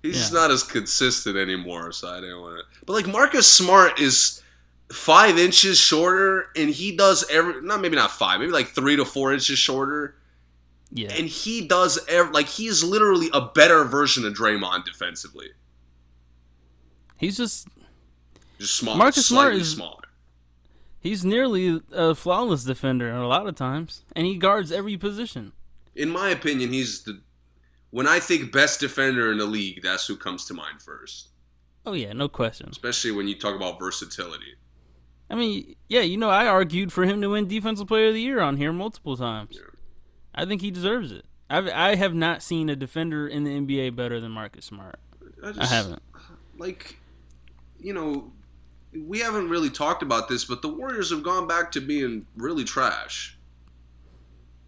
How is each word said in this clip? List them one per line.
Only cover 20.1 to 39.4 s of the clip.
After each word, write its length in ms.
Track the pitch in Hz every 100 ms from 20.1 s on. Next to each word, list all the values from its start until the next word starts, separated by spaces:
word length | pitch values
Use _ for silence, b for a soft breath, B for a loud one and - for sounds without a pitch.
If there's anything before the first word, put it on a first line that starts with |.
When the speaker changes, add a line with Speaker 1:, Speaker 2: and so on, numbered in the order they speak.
| _ _ _ _ _ _ _ - -
Speaker 2:
He's 260 | 165 208 180
nearly 560 | 226 262 196 180 165 -
a 240 | 196 165 156
flawless 480 | 175 180 240 151
defender 480 | 123 127 135 127 120
a 140 | 120 120
lot 200 | 143 208
of 80 | 165
times, 480 | 127 143 165 - _ -
and 100 | 175
he 120 | 190
guards 340 | 190 208 165
every 240 | 175 202 196
position. 560 | 196 202 233 - 101 - - - - -
Speaker 1:
In 140 | 147
my 200 | 175 196
opinion, 420 | 175 156 135 123
he's 320 | 131 123 -
the, 180 | - 98 _ _ _ _ _ _ _
when 180 | 113 139
I 120 | 170
think 340 | - 170 127
best 260 | 131 147 -
defender 500 | 143 - 135 127 113
in 80 | 107
the 80 | 104
league, 360 | 107 98 87
that's 240 | 92 95 -
who 80 | 98
comes 300 | 98 90 -
to 80 |
mind 280 | 87 76 73
first. 460 | - 67 - - - _ _ _ _ _ -
Speaker 2:
Oh, 60 |
yeah, 220 | 185 104
no 160 | 110 143
question. 400 | - 113 - -
Speaker 1:
Especially 400 | - 120 117 120
when 160 | 101 101
you 80 | 101
talk 160 | 104 98
about 240 | 92 87
versatility. 760 | 92 - - - 87 71 69 - _ _ _ _ _ _ _
Speaker 2:
I 60 | 220
mean, 400 | 233 202 - - _
yeah, 120 | 233
you 140 | 175 196
know, 120 | 220
I 180 | 190 233
argued 460 | 190 180 170 190
for 100 | 180
him 160 | 185 202
to 100 | 202
win 180 | 208 196
Defensive 380 | 214 220 208 196
Player 200 | 220 220
of 60 |
the 80 | 220
Year 180 | 240 262
on 160 | 156 139
here 160 | 147
multiple 460 | 170 214 - - 123
times. 380 | 120 110